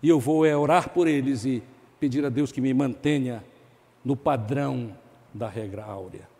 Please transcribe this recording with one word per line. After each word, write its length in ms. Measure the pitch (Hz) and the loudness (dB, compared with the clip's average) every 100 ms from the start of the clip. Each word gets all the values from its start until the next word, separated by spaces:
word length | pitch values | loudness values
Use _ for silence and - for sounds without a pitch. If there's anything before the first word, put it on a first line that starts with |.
E 80 | 151 | 6
eu 100 | 160 | 4
vou, 260 | 127 156 156 | 4 4 4
é, 100 | 147 | 4
orar 340 | 147 170 - | 4 4 2
por 180 | - 170 | 0 2
eles 380 | 147 131 135 135 | 2 0 -2 -2
e 180 | 123 - - - _ | -4 -6 -20 -20 _
pedir 260 | 147 127 143 | -4 -2 -2
a 40 | |
Deus 220 | 123 143 | 0 -2
que 80 | - | -2
me 140 | 131 | 0
mantenha 720 | 131 139 113 147 147 127 117 - - - _ _ _ | 2 0 -2 -2 0 -2 -6 -14 -20 -20 _ _ _
no 120 | - 139 | -4 -2
padrão 800 | - 139 107 143 139 131 117 - - - _ | 0 0 -2 -2 -2 -4 -6 -12 -20 -20 _
da 140 | 107 110 | -10 -8
regra 360 | 101 107 101 | -8 -8 -10
áurea. 440 | 107 98 92 85 - | -12 -12 -12 -16 -20